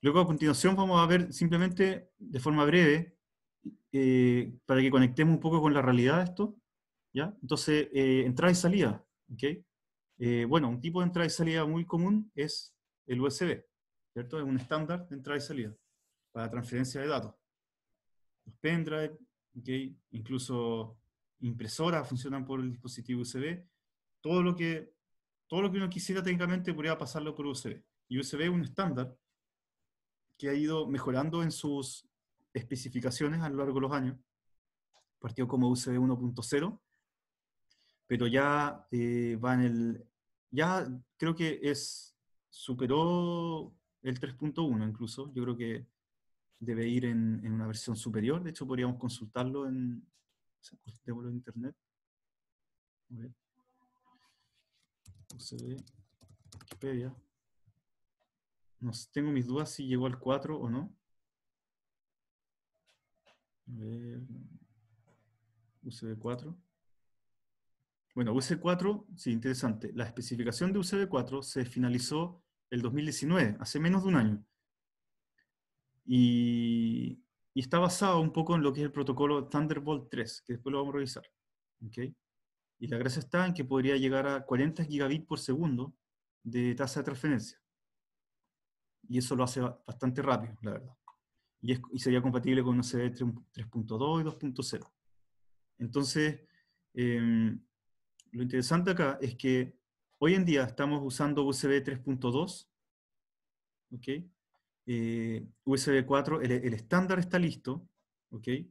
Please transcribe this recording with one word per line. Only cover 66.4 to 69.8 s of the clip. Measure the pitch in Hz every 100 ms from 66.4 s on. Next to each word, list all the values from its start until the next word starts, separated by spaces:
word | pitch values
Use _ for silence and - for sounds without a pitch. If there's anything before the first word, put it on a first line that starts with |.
| 151 175 _ _ _ _ _ _ _ _ _ _ _ _ _ _ _ -
Bueno, | 117
U | 123
S | 127 175
B |
cuatro, | 170 180 185 208 - -
sí, | -
interesante. | 113 127 131 127 110